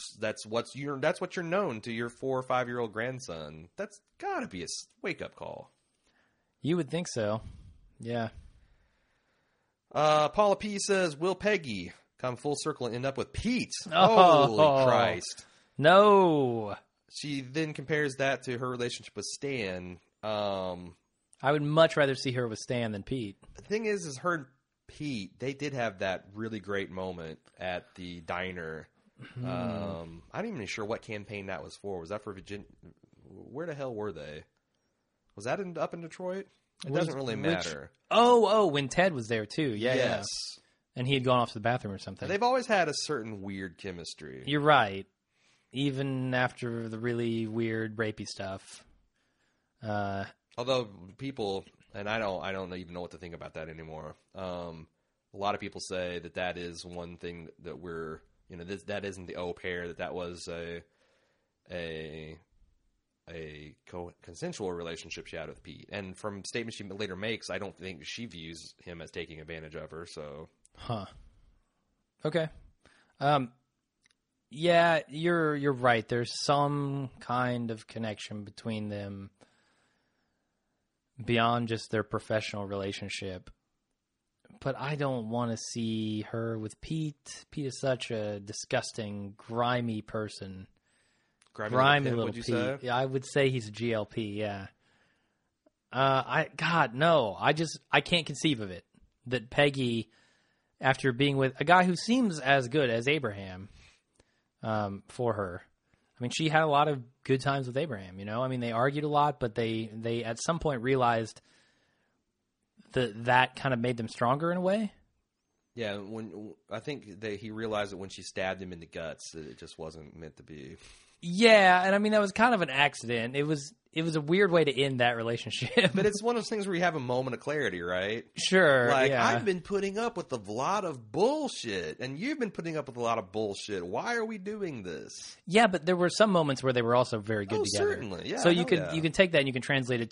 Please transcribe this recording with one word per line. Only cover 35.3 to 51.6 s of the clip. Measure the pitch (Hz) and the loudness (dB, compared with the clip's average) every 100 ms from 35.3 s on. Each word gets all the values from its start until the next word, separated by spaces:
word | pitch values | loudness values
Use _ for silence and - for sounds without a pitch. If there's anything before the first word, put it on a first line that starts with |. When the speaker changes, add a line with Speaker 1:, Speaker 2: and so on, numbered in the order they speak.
| - | -12
Speaker 1:
Was | 107 | -6
that | 170 | -6
in, | 190 165 | -6 -6
up | 156 | -6
in | 170 | -6
Detroit? | 165 - 180 190 196 _ _ - | -14 -10 -8 -8 -10 _ _ -14
It | 156 | -4
Speaker 2:
Which, | 143 | -2
Speaker 1:
doesn't | 170 | -2
really | 135 131 110 | -4 -4 -2
Speaker 2:
which | |
Speaker 1:
matter. | 98 - 85 73 71 _ - | 0 0 -2 -8 -12 _ 0
Speaker 2:
Oh, | 208 240 240 202 | 6 8 8 8
oh, | 214 196 | 6 4
when | 143 135 | 2 0
Ted | - 190 | 4 4
was | 143 110 | 2 -2
there | 117 104 | -2 -2
too. | - 147 | 0 0
Yeah, | 107 120 | 2 2
yeah. | 131 120 110 | 2 2 0
Speaker 1:
Yes. | 101 - - - _ _ _ | -4 -8 -10 -14 _ _ _
Speaker 2:
And | - 127 | -6 0
he | |
had | 139 | 2
gone | 123 123 | 4 4
off | 117 | 4
to | |
the | 113 | 0
bathroom | 110 123 107 | 0 0 -2
or | 98 | -8
something. | - 95 131 | -10 -8 -4
Speaker 1:
They've | 202 | 0
always | 240 254 233 | 2 2 2
had | 208 160 | 2 2
a | |
certain | 143 - 143 110 104 | 0 -4 -4 -4 -8
weird | 98 98 95 80 | -6 -6 -6 -8
chemistry. | 101 90 80 - 78 65 64 | -10 -10 -10 -12 -14 -10 -2
Speaker 2:
You're | 147 | 2
right. | 147 143 107 98 95 _ _ _ _ _ _ | 6 6 6 0 -10 _ _ _ _ _ _
Even | 123 143 131 139 131 127 | -2 -2 0 -2 -2 -2
after | 127 127 - 123 117 113 | 0 0 -2 -6 -6 -6
the | 110 | -4
really | 117 117 117 113 110 | -2 -2 0 -2 -2
weird | 110 117 110 110 107 | -2 -2 -2 -4 -2
rapey | 110 107 104 | -2 -4 -10
stuff. | - 98 95 - - - _ _ _ _ _ _ _ _ _ | -8 -8 -10 -14 -20 -20 _ _ _ _ _ _ _ _ _
Uh, | 110 104 101 98 98 - _ - | -6 -4 -2 -4 -8 -12 _ -8
Speaker 1:
Although | 123 131 113 98 90 98 | -2 -2 -2 -10 -20 -12
people, | 135 131 104 95 | -10 -6 -4 -4